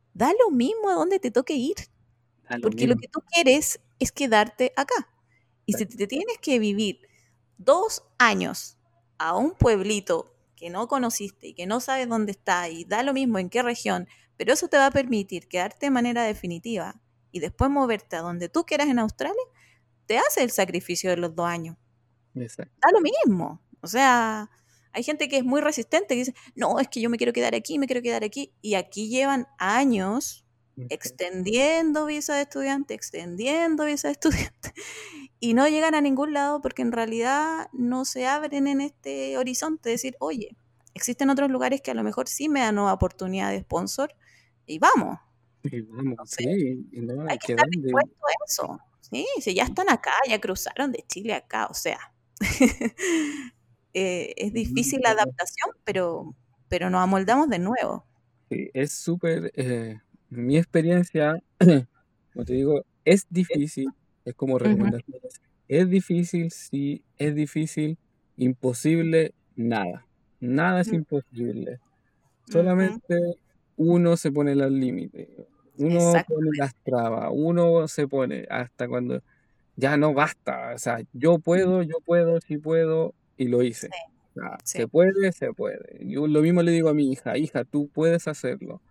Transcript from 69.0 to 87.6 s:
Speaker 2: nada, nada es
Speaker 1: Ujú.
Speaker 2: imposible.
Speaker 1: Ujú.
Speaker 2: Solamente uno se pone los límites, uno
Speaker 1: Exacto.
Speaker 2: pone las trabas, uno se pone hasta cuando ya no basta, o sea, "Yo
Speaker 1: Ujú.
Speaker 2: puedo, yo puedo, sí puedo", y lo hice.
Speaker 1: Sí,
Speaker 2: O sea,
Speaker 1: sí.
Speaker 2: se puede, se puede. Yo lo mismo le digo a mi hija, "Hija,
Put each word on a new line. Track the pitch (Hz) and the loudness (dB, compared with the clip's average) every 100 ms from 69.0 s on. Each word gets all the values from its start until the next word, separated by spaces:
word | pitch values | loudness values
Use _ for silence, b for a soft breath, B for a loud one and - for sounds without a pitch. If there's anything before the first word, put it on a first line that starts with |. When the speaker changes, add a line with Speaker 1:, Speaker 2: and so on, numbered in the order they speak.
| 165 160 160 - _ | 4 2 2 -4 _
Speaker 2:
nada, | - 117 110 90 - _ _ _ - | -4 -2 0 -2 -8 _ _ _ -10
nada | 123 135 180 180 | -2 0 2 2
es | 190 | 0
Speaker 1:
Ujú. | |
Speaker 2:
imposible. | 170 151 143 - 120 120 117 - 127 _ _ _ _ _ _ - | -2 -2 -4 -6 -8 -6 -6 -8 -12 _ _ _ _ _ _ -2
Speaker 1:
Ujú. | 165 180 185 190 226 | 2 4 4 2 0
Speaker 2:
Solamente | - 175 175 175 _ _ _ - | -2 0 0 -4 _ _ _ 0
uno | 170 175 170 170 | 4 6 4 4
se | 156 | 2
pone | 147 143 139 | 0 2 2
los | 135 | 2
límites, | 135 127 104 - - - - - _ _ - | 2 0 -4 -8 -12 -18 -20 -20 _ _ -2
uno | 151 170 170 170 | 2 4 6 4
Speaker 1:
Exacto. | 175 | 2
Speaker 2:
pone | 156 156 147 | 0 0 0
las | 139 - | -4 -4
trabas, | - 123 117 113 - | -2 0 0 -2 -2
uno | 139 160 170 170 165 156 | -2 0 4 4 4 2
se | - 143 | -2 -2
pone | 139 131 143 - | 0 -2 -4 -6
hasta | - 120 - 123 | -6 -6 -8 -4
cuando | 123 123 127 - _ _ _ _ - | -4 -4 -6 -8 _ _ _ _ -2
ya | 135 147 | 2 4
no | 151 | 4
basta, | 139 156 - - 127 123 | 2 0 -2 -8 -6 -8
o | 120 | -6
sea, | 123 117 - | -4 -4 -6
"Yo | 120 160 170 165 | 0 4 4 4
Speaker 1:
Ujú. | 180 185 | 2 4
Speaker 2:
puedo, | 185 | 2
yo | 160 160 | 0 -4
puedo, | - 175 165 170 | 2 4 4 2
sí | - 151 | -2 -6
puedo", | 151 165 160 160 160 - _ - | 0 2 2 0 -2 -6 _ -4
y | 123 | 0
lo | 120 | 2
hice. | 123 117 - | 2 -2 -12
Speaker 1:
Sí, | - - _ _ - | -12 -14 _ _ -12
Speaker 2:
O | |
sea, | - - | -12 -10
Speaker 1:
sí. | - - | -8 -6
Speaker 2:
se | 117 | 0
puede, | 160 185 190 190 | 4 4 4 0
se | - 127 | -2 -6
puede. | - 104 101 - - - | -4 -6 -8 -14 -16 -8
Yo | 127 151 | -2 2
lo | 151 | 4
mismo | 160 175 | 4 4
le | 170 | 4
digo | 170 160 | 4 2
a | |
mi | 151 139 | 2 0
hija, | 135 120 131 | -2 -4 -4
"Hija, | 156 131 | -2 -4